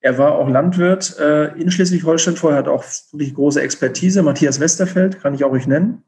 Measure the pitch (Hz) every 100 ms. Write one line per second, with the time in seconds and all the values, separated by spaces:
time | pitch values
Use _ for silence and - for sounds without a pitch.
0 | 135 123 139 170 135 131 170 180 175 185
1 | - - 147 151 151 151 175 180 180 175
2 | 156 165 180 170 165 143 135 135 - -
3 | _ 147 139 135 143 143 131 - 127 -
4 | 185 196 156 135 147 135 160 - 180 180
5 | 190 190 143 139 139 131 127 143 202 -